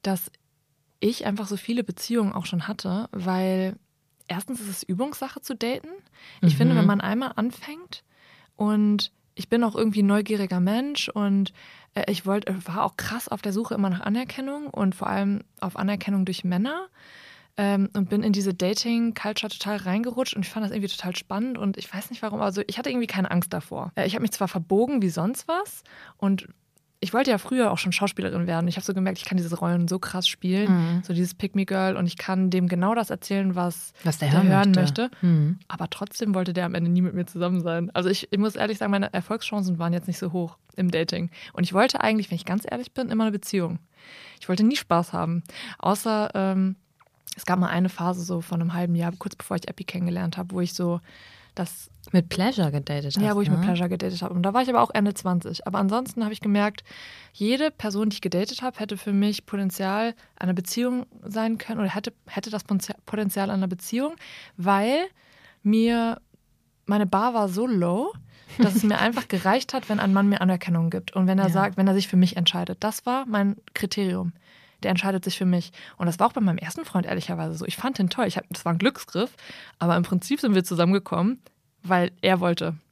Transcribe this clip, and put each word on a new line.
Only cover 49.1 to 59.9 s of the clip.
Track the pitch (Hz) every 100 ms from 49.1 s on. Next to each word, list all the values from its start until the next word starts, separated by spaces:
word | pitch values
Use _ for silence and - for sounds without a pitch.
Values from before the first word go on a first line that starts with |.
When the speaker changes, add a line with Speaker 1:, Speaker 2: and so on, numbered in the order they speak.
| 180
Speaker 1:
kurz | -
bevor | - - 180
ich | -
Epi | -
kennengelernt | 185 180 175 175 175 170
hab, | 180
wo | 185
ich | 175
so | - 175 175 - - - - -
das | - 170 - - - -
Speaker 2:
Mit | 185 170
Pleasure | - 202 254 160
gedatet | 147 139 147 143 139
Speaker 1:
Ja, | 208
Speaker 2:
hast, | 208
Speaker 1:
wo |
ich | 202
Speaker 2:
ne? | -
Speaker 1:
mit | 190
Pleasure | 175 175
gedatet | 180 185 180
hab. | 180
Und | 175
da | 185
war | 226
ich | 254
aber | 240
auch | 233
Ende | 220 202
zwanzig. | 196 190 175 - 165 -
Aber | 196
ansonsten | 190 220 262 -
hab | 214
ich | 214
gemerkt, | 208 202 208 208 - - - - -
jede | - 208 254 311
Person, | - 220 196 220
die |
ich | 202
gedatet | 190 175 214 254
hab, | 254 -
hätte | 214 202
für | -
mich | 202 208 202
Potenzial | - 202 196 185 190